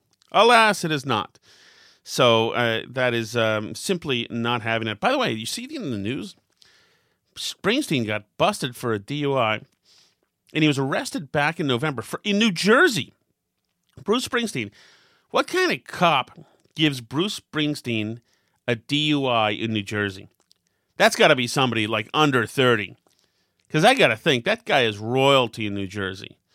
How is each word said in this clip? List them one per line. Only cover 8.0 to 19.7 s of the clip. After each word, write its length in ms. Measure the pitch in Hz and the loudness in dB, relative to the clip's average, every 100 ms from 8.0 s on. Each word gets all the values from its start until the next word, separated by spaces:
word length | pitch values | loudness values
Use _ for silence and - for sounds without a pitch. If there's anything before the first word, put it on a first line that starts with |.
| 107 | -2
got 200 | 107 - - | -4 -6 -2
busted 380 | 165 208 135 120 | 0 0 -6 -6
for 160 | 123 | -4
a 80 | 107 | -4
D 160 | 98 143 | -4 -4
U 200 | 143 135 | -2 0
I, 240 | 110 107 - _ _ _ _ _ _ _ _ | 0 -2 -8 _ _ _ _ _ _ _ _
and 100 | - | 0
he 40 | 156 | 2
was 120 | 135 | 2
arrested 520 | 135 185 269 277 143 | -2 -4 -6 -10 -6
back 280 | 156 147 165 | -2 -2 -2
in 80 | 151 | -2
November 340 | 120 156 123 | -2 -2 -6
for, 180 | - - 208 | -8 -6 -2
in 120 | 202 | 0
New 140 | 226 | 0
Jersey. 640 | 165 185 247 359 196 - _ _ _ _ _ _ _ _ - | 2 4 6 6 2 -8 _ _ _ _ _ _ _ _ -12
Bruce 240 | - 233 - | -2 -2 -2
Springsteen. 440 | 240 233 143 101 _ _ _ _ _ _ | -4 -4 -6 -8 _ _ _ _ _ _
What 180 | - - | -2 0
kind 240 | 359 370 | 0 0
of 140 | 160 - | -2 -6
cop 520 | - 170 143 - - - _ _ - | 0 2 2 -2 -12 -20 _ _ 0
gives 240 | 156 131 | 0 0
Bruce 400 | 113 135 202 - | -8 -6 -4 -6
Springsteen 800 | _ 151 151 147 127 113 107 120 _ _ _ _ - | _ -4 -4 -4 -4 -4 -4 -8 _ _ _ _ -6
a 80 | 120 | -6
D 220 | - 143 151 | -2 -2 0
U 160 | 147 131 | 0 2
I 260 | 117 107 | 2 0
in 200 | 107 113 | 0 -4